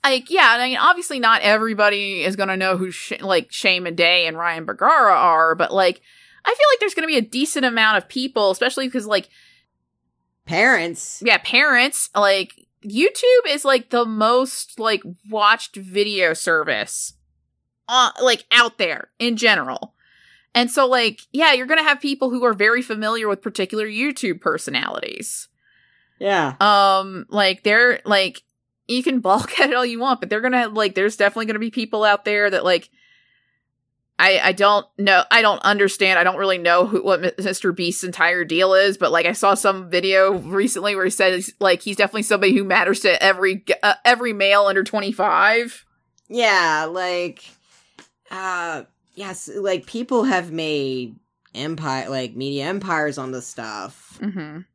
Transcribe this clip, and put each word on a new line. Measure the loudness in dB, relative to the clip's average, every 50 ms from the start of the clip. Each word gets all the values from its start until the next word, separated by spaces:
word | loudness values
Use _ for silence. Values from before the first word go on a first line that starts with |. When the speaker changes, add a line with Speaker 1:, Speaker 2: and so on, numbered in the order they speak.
| -2
Speaker 1:
like, | -2 -2 -2 -4 -4
yeah, | 0 2 4 4 4 2
I | 0 -4
mean, | -2
obviously | 0 2 2 2 0 -2 -8 -6 -2
not | 2 2 2 2
everybody | 2 2 2 2 0 -2 0 2 2 2 2 0 -4 -6 -6 -4 -4
is | -4 -2
gonna | -2 -2 -2 -2 -2
know | 0 -2 -2
who | -2 -4 -6
Sh-, | -8 -12 -10 -12 -10 -8
like, | -2 0 0 0 0 _
Shane | -12 -2 0 0 0 0 -4
Madej | -6 -2 0 2 2 2 2 0 -2
and | -4
Ryan | -4 -4 -4 -4 -4 -8
Bergara | -10 -4 0 2 4 4 6 6 4 4
are, | 4 4 4 4 4 4 2 2
but, | 0 -2 0
like, | 2 2 2 2 0 -2 _ _ _ _ -20 _ _ _ _
I | -4
feel | 2 4 4 4
like | 4 2
there's | 0 -2
gonna | -2 -4 -2
be | 0 0
a | 0
decent | -2 -2 -4 -4 -4 -2 -2 -2 -2
amount | 0 2 2 2 2 2
of | 0 -2
people, | _ -8 -8 -8 -4 _ 2 2 2
especially | 2 0 -2 -2 -2 -4 -6 -4
'cause, | -6 -8 -4
like, | -2 -2 -2 -2 _ _ _ _ _ _ _ _ _ _ _ _ _ _ _ _ _ _ _ _ _ _ _ _
Speaker 2:
Parents. | -6 -2 2 2 4 2 2 0 -4 -6 -10 -12 -14 -14 -4 0
Speaker 1:
Yeah, | 2 2 2
parents. | 0 0 0 2 2 4 4 2 2 2 0 -4 -6 -2 0
Like, | 2 2 4 2 2 -2 -6 -12 _ _ _ _ _ -14
YouTube | -6 -2 0 0 0 0 0 2 4 4 4 4 2
is, | -4 -2 2
like, | 0 0 0 0 _
the | -2 -2 -2
most, | -2 -2 0 2 2 4 2 0 -2 -6 -10 -10 -12 -10 -4
like, | -2 -2 -2 -2 -6 -12 -20 _ _ -10
watched | -4 0 2 2 2 2 -2 -14 _
video | -18 -18 -6 -2 -2 -2 0 0 0 0 0 0
service, | -2 0 0 0 0 0 -2 -2 -4 -4 -6 -8 -10 -10 -10 _ _ _ _ _ _ _ _ _ _ _ _ _ _ _ 0
uh, | 2 2 2 2 0 0
like, | 2 2 2 0 0 _
out | 4 4 4 4 _
there | -4 -4 -4 -4 -8 -12 _ _ _
in | -4 -4 -2 2
general. | 4 4 4 4 0 -4 -8 -10 -10 -14 _ _ _ _ _ _ _ _ _ _ _ _ _
And | 0 0 0
so, | 2 0 2
like, | 2 2 2 2 0 -4 -6 -20 _
yeah, | -2 2 4 4 4
you're | 2 0
gonna | 0 0 2
have | 2 2 0 0
people | -2 -6 -4 -2 -2 -4
who | -2 0 0
are | 0
very | 2 2 2 2 2 0
familiar | -2 -6 -8 -4 -4 -4 -2 -2 -2
with | -4 -4 -4
particular | _ -8 -6 -6 -6 -4 -4 -6 -6
YouTube | -6 -4 -4 -4 -4 -4 -4 -4 -4 -4 -4
personalities. | -4 -4 -4 -4 -6 -6 -6 -6 -6 -6 -6 -8 -10 -10 -10 -12 -12 -10 -10 -12 -14 _ _ _ _ _ _ _ _ _ _ _ _ _ _ _
Speaker 2:
Yeah. | -4 -2 0 0 0 -2 -4 _
Speaker 1:
Um, | 0 2 4 4 4 4 2 0 -2 -6 -12 -14 -14 _
like, | -2 0 0 0 -2 -2
they're, | _ 2 2 4 4 2 2 -2 _
like, | 0 2 2 2 0 -6 -12 _ _ _ _ _ _ _ _ _
you | -4 -4 -2
can | 0 0 -2 0
balk | 2 2 2 2 2 -4 0 0
<laughs> |
at | 0 2
it | 2
all | 0 0
you | -2 -4 -4
want, | -2 -2 -2 -2
but | -2 -4
they're | -4 -2
gonna, | -2 0 0 0 -2 -2
like, | -2 0 -2 0 0
there's | 0 -2 -2 0
definitely | 0 0 0 0 -2 -6
gonna | -4 -4 -4
be | -6 -6
people | -4 -6 -6 -4 -2 2 4
out | 2 2 2 _
there | -2 0 2 2 2
that, | 0 0 2
like, | 2 0 0 -2 _ _ _ _ _ _ _ _ _ _ _ _ _ _ _ _ _ _ _ _ _ _ _ _ _ _
I, | 2 4 4 4 4
I | 2 0
don't | 0 4 4 4 4 2 0 _ _
know, | -2 2 4 4 4 4 4
I | 2 4
don't | 4 4 2 2
understand, | 0 0 2 2 2 0 2 0 2 2 4 4
I |
don't | 2 2 0
really | 0 0 0 0
know | 0 2 4 4 4 2
who, | 2 0 -2
what | 0 0 0 0
Mi-, | 0 -6 -6
Mister | -4 -6 -6 -6 -2 -2 -4
Beast's | -2 -2 -4 -4 -4 -6 -8
entire | -10 -2 0 0 0 0 -2 -2
deal | -2 0 2 4 4
is, | 6 4 4 4 2
but, | 0 0 0
like, | 2 2 0
I | 0
saw | -2 2 2 2 2
some | 2 2 0 -2 -2 -6 -2
video | -2 -2 0 2 4 4 4 4 2 -2
recently | -6 -4 -2 0 0 0 -2 -2 -4 -4 -2
where | 0 -2
he | -2
said, | 0 2 2 2 2
he's, | 0 -6 -8 -6 _
like, | 2 2 2 2
he's | -2 -8 -2
definitely | 0 -2 0 0 -6
somebody | -2 -2 0 2 2 2 2
who | 2
matters | 0 2 0 2 2 0 -2 0
to | 2 0 2 4
every | 4 2 2 2 0 -2 -2
g-, | -4 _ -4 -2 0
uh, | 0 0 0 2 _
every | 2 2 2 0 -6
male | -2 0 2 4 4 4 4
under | 2 2 0 -2
twenty-five. | -2 -4 -4 -4 -4 -4 -2 -2 0 2 2 4 4 2 0 -2 -4 -12 -18 _ _ _ _ _ _ _ _ _ _
Speaker 2:
Yeah, | -4 0 2 4 4 4 2 2 0 0 -2 -4
like, | -6 -6 -4 -4 -4 -4 -4 -6 -10 -14 -20 -20 _ _ _ _ _ _ _ _ _ -20 -20 _ _ _ _ _
uh, | -14 -10 -8 -6 -6 -6 -6 -8 -8 -10 -12 _ _ _ _ _ _
yes, | -16 -14 -14 -14 -14 -14 -12
like, | -10 -6 -4 -2 -4 -4 -6
people | -10 -10 -10 -6 -2 0 0
have | 2 2 0 -2 -2 -4
made | -8 -6 -4 -4 -4 -4 -4 -4 -6 -8 -8 -12 -16 _ _ _ _ _ _ _
empire, | _ -10 -8 -8 -8 -8 -6 -6 -6 -6 -6 -6
like, | -8 -8 -8 -8 -10
media | -10 -8 -8 -6 -6 -6
empires | -6 -8 -8 -6 -4 -4 -2 -2 -4 -4 -8
on | -10 -10
this | -10 -12 -12 -14
stuff. | -14 -14 -12 -12 -10 -10 -12 -12 -14 -20 -20 -20 -16 -10
Speaker 1:
Mm-hmm. | -10 -10 -8 -10 -12 -12 -16 -18 -20 _